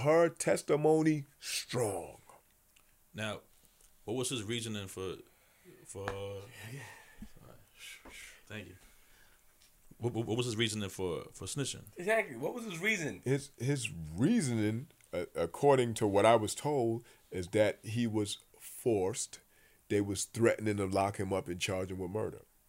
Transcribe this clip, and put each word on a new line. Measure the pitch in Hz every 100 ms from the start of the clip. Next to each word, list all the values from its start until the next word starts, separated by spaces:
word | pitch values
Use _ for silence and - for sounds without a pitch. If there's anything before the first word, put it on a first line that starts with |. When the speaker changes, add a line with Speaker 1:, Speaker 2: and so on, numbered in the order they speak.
Speaker 1:
her | 135 165 170
testimony | - - 185 - 151 151 160 156 151 143 _
strong. | - - - 123 110 95 76 - - - _ _ _ _ _ _ _ -
Speaker 2:
Now, | 110 101 - _ _ _ - _ -
what | 127
was | 123
his | 127
reasoning | 101 117 110 104 98
for, | - 95 80 - _ _ _ 180 - -
for, | 101 98
uh, | 98 101 98 101 - 113 135 110 - - - - - - - - - - - - - - - -
thank | 104 92
you. | 92 - - - - - _ _ _ _ _ - -
What, | 123
what, | 107 113
what | 117
was | 123
his | 107
reasoning | 113 107 98
for, | - 92 76 -
for | - 95
snitching? | - 135 - - -
Speaker 3:
Exactly. | 180 220 190 117
What | 151
was | 247 226
his | 165
reason? | 202 208 147 104
Speaker 1:
His, | 123 139 - -
his | 120 143 107 87 78 82
reasoning, | 147 240 139 113 104 113 143 _ -
uh, | 87 87 -
according | 85 - 143 135 120 110
to | 110
what | 98 107
I | 117
was | 107
told, | - 147 143 117 117 - - -
is | 90 85
that | - 104 -
he | 107 113 120
was | 107 101 - _ -
forced. | - - 127 104 92 120 - - _ _ - _ -
They | 104
was | 101 98 -
threatening | 110 113 - 107 104
to | 95
lock | 98 98 101
him | 98
up | 95 90
and | 90
charge | - 95 92
him | 95
with | 90
murder. | 104 101 - - _